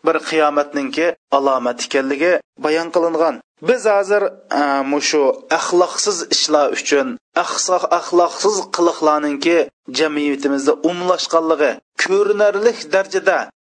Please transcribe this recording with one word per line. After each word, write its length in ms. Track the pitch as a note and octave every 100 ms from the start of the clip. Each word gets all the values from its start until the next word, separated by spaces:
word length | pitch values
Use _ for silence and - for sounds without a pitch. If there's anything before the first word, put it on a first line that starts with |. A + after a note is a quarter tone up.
bir 140 | D#3 D#3+
qiyomatningki 880 | - D#3+ D3+ D3 C#3+ C#3+ C3+ D3 E3+ - _
alomat 500 | C#3 C#3 C3 B2 B2
ekanligi 520 | - C#3 C3+ C#3 E3+ F3 -
bayon 340 | - D3+ D#3+ E3
qilingan. 460 | F3+ E3+ D#3+ D#3+ A#2+ _ _
Biz 240 | D#3+ B3
hozir, 380 | A3 G3+ G3 G#3 G3 - _
a, 140 | - C#3+ C#3
mushu 420 | C3+ C#3+ - D3+ C3+ B2+ -
axloqsiz 720 | D#3+ - F3 F3 - G#3 F3+ D#3+
ishlar 400 | - - D3+ C#3
uchun, 360 | - - C#3+ C3 A#2+ _
axsoq-, 580 | - F3 - - F3+ F3+
axloqsiz 680 | E3+ - F3 F3 - G3 G3+ F3
qiliqlarningki 920 | - E3+ E3 D#3 D3+ D3 C#3 D#3 E3+ C3+ _ -
jamiyatimizda 880 | B2+ D#3 D3 D3 C#3 C#3 C#3 C3+ D3+
umumlashganligi, 960 | D#3+ F3+ F3+ F3 - E3 D#3+ D3+ C#3+ G2 _ -
ko'rinarli 760 | - G3 G3+ G#3 G#3 G3 A3+ A3+ D3+
darajada 520 | F#3+ G3 F#3 F#3+ D#3+ G#2+ _